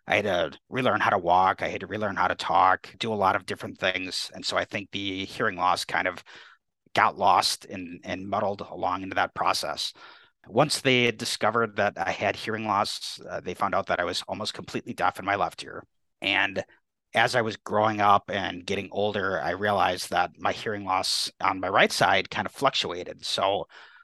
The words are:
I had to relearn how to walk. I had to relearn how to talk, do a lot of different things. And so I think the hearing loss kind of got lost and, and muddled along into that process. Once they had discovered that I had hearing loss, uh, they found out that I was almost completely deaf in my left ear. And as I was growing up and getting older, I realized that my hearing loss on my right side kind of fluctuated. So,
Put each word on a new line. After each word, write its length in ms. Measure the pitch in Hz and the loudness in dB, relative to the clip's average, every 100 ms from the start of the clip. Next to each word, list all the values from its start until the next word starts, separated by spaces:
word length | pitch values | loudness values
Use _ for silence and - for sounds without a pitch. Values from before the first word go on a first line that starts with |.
| - | 0
I 100 | 104 | 0
had 80 | |
to 280 | 104 87 82 - _ | 2 0 -2 -6 _
relearn 320 | 117 127 104 | -2 0 2
how 100 | 113 | 2
to 80 | 104 | 2
walk. 440 | 85 90 92 98 | 4 4 4 2
I 60 | 85 | -2
had 120 | 98 | -6
to 80 | 92 | -6
relearn 260 | 104 104 | -4 -4
how 140 | 92 90 | 0 0
to 80 | 90 | -2
talk, 520 | - 92 92 92 - - | 0 4 4 4 -2 -8
do 140 | 113 | -4
a 20 | |
lot 200 | 107 95 | 0 2
of 120 | 101 92 | 2 -2
different 320 | 95 110 101 | -10 -10 -4
things. 520 | 98 92 92 - - | -2 -2 -4 -8 -8
And 100 | 98 | -8
so 120 | - 92 | -4 -2
I 80 | |
think 260 | 92 110 95 | -2 -4 -8
the 320 | 101 98 95 | -8 -6 -6
hearing 320 | 95 - 113 90 | -6 -2 -2 0
loss 280 | 90 87 | 2 2
kind 220 | - - 90 | 0 -2 -2
of 160 | 87 - - - - _ _ _ | -4 -10 -20 -20 -20 _ _ _
got 240 | - 107 82 | 4 4 4
lost 460 | 98 92 - - | 6 6 4 0
and, 360 | - 95 87 87 | -8 -10 -10 -10
and 240 | - 92 98 | -8 -8 -4
muddled 320 | 101 104 101 | -2 -2 -4
along 420 | - 90 90 92 | -8 -4 -2 -2
into 140 | 95 95 | -2 -2
that 180 | 90 | -2
process. 580 | - 90 92 78 73 - - - - - _ - | 0 0 0 -2 -6 -8 -10 -20 -20 -20 _ -4
Once 340 | 107 147 - | 2 2 2
they 240 | 139 127 | 2 4
had 120 | 120 110 | 4 0
discovered 600 | 117 - 107 113 113 104 | -4 0 0 2 0 0
that 180 | 104 - | 0 0
I 160 | 92 | -4
had 240 | 95 101 - | -2 -2 -2
hearing 300 | - 110 110 | -4 -4 0
loss, 540 | 98 107 - - - - | 0 0 -4 -10 -12 -10
uh, 120 | 92 | -10
they 140 | 90 | -8
found 200 | 87 98 | -4 0
out 120 | 90 98 | 0 0
that 120 | 87 | 0
I 60 | |
was 180 | 87 90 - | 0 -4 -6
almost 260 | 95 107 | -8 -8
completely 380 | - 90 113 110 | -8 -8 -8 -8
deaf 260 | - 90 - | -2 -2 -2
in 60 | |
my 120 | 95 101 | -2 0
left 280 | 87 - | 0 -4
ear. 180 | - - - _ _ - | -14 -14 -16 _ _ -8
And 420 | - 95 98 95 - _ _ _ _ | 0 2 0 -2 -8 _ _ _ _
as 200 | - 120 | 0 2
I 80 | 123 | 2
was 140 | 113 101 | -2 -4
growing 440 | - 101 107 107 | -2 2 2 4
up 300 | 104 101 - | 6 6 4
and 340 | 98 90 90 | -4 -4 -6
getting 240 | 90 98 95 | -6 -6 -4
older, 480 | 101 104 104 95 92 | -4 -2 -2 -2 -2
I 100 | 73 | -2
realized 600 | 90 104 101 92 90 - | 0 2 4 2 0 -2
that 280 | 87 87 - | 0 0 -2
my 140 | 95 | -4
hearing 320 | 98 117 104 | -2 -4 -6
loss 480 | 98 92 92 - - - | -2 -2 0 -2 -4 -2
on 180 | 95 95 | -2 0
my 100 | 92 | 2
right 220 | 104 196 | 4 4
side 400 | - 92 98 - | 4 4 4 2
kind 160 | - 95 | -4 -6
of 60 | |
fluctuated. 720 | - 135 - - 87 87 131 | 0 0 0 -2 -6 -10 -10
So, 420 | - - 98 98 80 - - - | -6 0 2 0 -2 -14 -20 -20